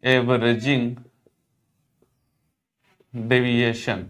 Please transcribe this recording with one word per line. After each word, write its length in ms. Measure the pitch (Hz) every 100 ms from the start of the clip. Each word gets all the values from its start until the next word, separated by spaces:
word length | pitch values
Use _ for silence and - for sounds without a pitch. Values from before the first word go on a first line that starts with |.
averaging 840 | 127 127 123 123 117 117 127 139 120 120 - _ _ _ _ _ _ _ _ _ _ _ _ _ _ _ _ _ _ _ _
deviation 840 | 123 113 123 123 120 117 113 - 98